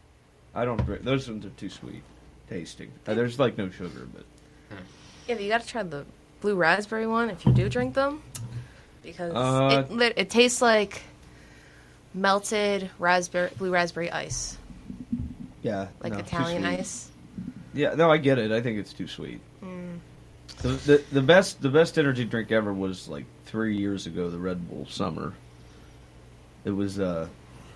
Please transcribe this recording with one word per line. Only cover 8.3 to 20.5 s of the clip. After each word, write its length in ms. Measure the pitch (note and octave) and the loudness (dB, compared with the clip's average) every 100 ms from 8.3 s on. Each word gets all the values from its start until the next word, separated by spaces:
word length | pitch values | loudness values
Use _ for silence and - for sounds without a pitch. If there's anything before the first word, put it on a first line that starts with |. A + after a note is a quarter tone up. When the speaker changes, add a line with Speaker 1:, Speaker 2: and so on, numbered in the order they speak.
| - - - - - - - | -12 -10 -12 -14 -20 -20 -20
Speaker 2:
because 300 | D#3 E3+ F3 | -18 -8 -4
Speaker 1:
Uh, 480 | A#2+ C3 C3 C3+ C#3 C3+ | 0 2 4 6 4 2
Speaker 2:
it 20 | |
lit-, 220 | A#3 A#3+ - | 2 2 2
it 100 | F#3 | 2
tastes 320 | A#3 B3 - | 6 6 6
like 400 | A#3+ A3 G3+ - - - - - - - - - - - - | 4 4 2 -6 -16 -20 -20 -20 -20 -20 -20 -20 -20 -20 -14
melted 760 | F#3 G3 G3+ G3+ G#3+ G#3 G3+ F#3+ - | 0 2 2 2 0 2 0 -4 -2
raspberry, 520 | F3 F3+ F3 F3+ F3+ - | 4 4 2 -2 -2 -2
blue 140 | F#3+ | 0
raspberry 400 | F3+ F3 E3+ E3+ | 2 2 -2 -6
ice. 460 | - - - - - - - - - - - - - - - | -6 -6 -8 -8 -12 -18 -18 -16 -16 -8 -6 -6 -10 -16 -8
Speaker 1:
Yeah, 260 | A#2 G2 G2 - | -4 -4 -6 -8
Speaker 2:
Like 100 | F2 | -8
Speaker 1:
no, 60 | G2+ | -8
too 60 | G#2 | -6
Speaker 2:
Italian 360 | - E3+ F3 | -4 -2 -2
Speaker 1:
sweet. 140 | F#3+ F#3 | -2 -4
Speaker 2:
ice. 300 | - - - - - - - - - | -6 -10 -14 -20 -16 -12 -12 -14 -10
Speaker 1:
Yeah, 220 | C#3 D3 | -2 0
no, 160 | C#3 E3 | 4 4
I 80 | D#3 | 6
get 200 | C#3 C3 | 6 4
it. 140 | A2 | 2
I 80 | A2+ | 0
think 180 | B2 G#2+ | 0 -4
it's 140 | F#2+ | -6
too 160 | - F2 | -10 -10
sweet. 320 | - D2 A#1 - - | -10 -12 -12 -16 -18
Speaker 2:
Mm. 340 | F#3+ F3+ F3+ E3+ - - - - - | -14 -12 -12 -14 -16 -20 -20 -20 -20